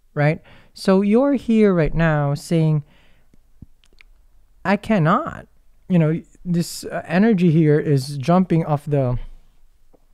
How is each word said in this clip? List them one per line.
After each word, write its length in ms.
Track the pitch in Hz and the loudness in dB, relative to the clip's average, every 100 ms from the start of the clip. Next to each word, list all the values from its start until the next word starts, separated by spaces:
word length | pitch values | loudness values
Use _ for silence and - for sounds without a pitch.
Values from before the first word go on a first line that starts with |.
| _ | _
right? 300 | 151 147 165 - - - | -2 -2 -2 -10 -20 -20
So 260 | - - 190 | -6 0 2
you're 320 | 202 220 285 | 2 2 2
here 400 | 262 - 220 208 | 0 0 4 4
right 220 | 180 147 | 2 0
now 400 | 156 165 151 143 | 0 0 0 -2
saying, 500 | 143 - 165 156 151 - _ _ _ _ - _ _ - _ _ - - _ _ _ _ _ 175 | -4 -2 0 2 0 -4 _ _ _ _ -20 _ _ -20 _ _ -20 -20 _ _ _ _ _ -4
"I 100 | 196 | -4
cannot," 720 | - 214 160 220 330 - - _ _ _ - | 0 0 2 0 -4 -12 -20 _ _ _ -2
you 100 | 180 | 0
know, 220 | 151 170 - - | 2 -2 -8 -14
this, 400 | 180 170 160 - | -6 -4 -4 -10
uh, 180 | 143 170 - | -10 -10 -2
energy 440 | 170 220 196 175 | 0 2 2 2
here 300 | 156 151 147 | 4 2 2
is 380 | 156 139 131 143 | 0 -2 -2 -6
jumping 480 | 127 180 185 165 156 | 0 0 2 -2 -2
off 180 | 143 | -4
the, 340 | - 143 127 123 - - - _ - _ _ _ _ | -2 -2 -2 -4 -8 -16 -20 _ -20 _ _ _ _